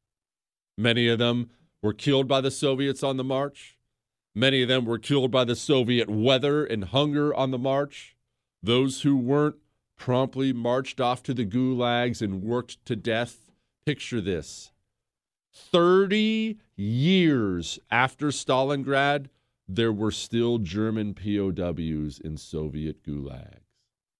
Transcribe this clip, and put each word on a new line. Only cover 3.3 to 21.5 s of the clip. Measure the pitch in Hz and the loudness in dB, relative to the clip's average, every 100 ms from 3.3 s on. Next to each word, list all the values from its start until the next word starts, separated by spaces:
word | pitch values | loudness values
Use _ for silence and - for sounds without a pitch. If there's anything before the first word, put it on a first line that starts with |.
| 131 143 - - _ _ _ _ _ _ | -2 -4 -8 -20 _ _ _ _ _ _
Many | 104 131 135 | 0 2 2
of | 123 | 2
them | 131 | 0
were | 117 117 | 0 -4
killed | - 143 127 | 0 2 2
by | 127 | 2
the | 120 | 2
Soviet | 120 - 139 117 120 110 | -2 2 2 4 2 0
weather | 107 117 131 143 147 | 0 2 4 2 0
and | 147 113 95 | 0 -4 -2
hunger | 127 147 147 147 | 0 0 0 0
on | - 131 | 0 -2
the | 127 | -2
march. | 135 135 143 - - _ _ _ _ _ | -2 -2 -2 -8 -20 _ _ _ _ _
Those | 92 120 135 131 | 0 2 2 0
who | 147 139 | 2 2
weren't | 120 143 151 - _ _ _ _ | 2 2 2 -2 _ _ _ _
promptly | - 123 131 127 135 | -2 0 0 0 -2
marched | 120 117 127 135 - | 0 0 0 -2 -2
off | 123 123 | -2 -2
to | - | -4
the | 127 107 | -4 -2
gulags | 117 127 127 120 120 123 117 | 0 0 0 0 2 0 -2
and | 107 95 | -4 -4
worked | 101 120 120 - - | -2 -4 -4 -16 -8
to | 113 | -6
death. | 117 113 120 - _ _ _ _ | -2 -2 -2 -8 _ _ _ _
Picture | - 147 - 120 | -6 -6 -4 -4
this. | 92 87 73 - - _ _ _ _ _ _ _ _ | -2 -4 -6 -16 -20 _ _ _ _ _ _ _ _
Thirty | _ - 175 170 190 196 208 214 220 220 214 _ | _ 0 4 6 4 4 2 2 0 -2 -6 _
years | - 101 120 151 190 170 135 104 87 80 - _ | -8 -4 0 4 4 6 4 2 -2 -4 -10 _
after | 117 127 - 147 | 0 0 0 -4
Stalingrad, | 135 - 131 135 143 135 139 143 143 139 _ _ _ - | -4 0 0 2 -2 0 0 2 0 -4 _ _ _ -8
there | 95 117 | 0 0
were | 104 107 | 2 -2
still | 101 - 117 117 120 | -4 -4 0 2 0
German | 92 95 110 110 104 | -2 -2 -2 -2 -4
P | 95 104 104 | -6 -4 0
O | 98 | 0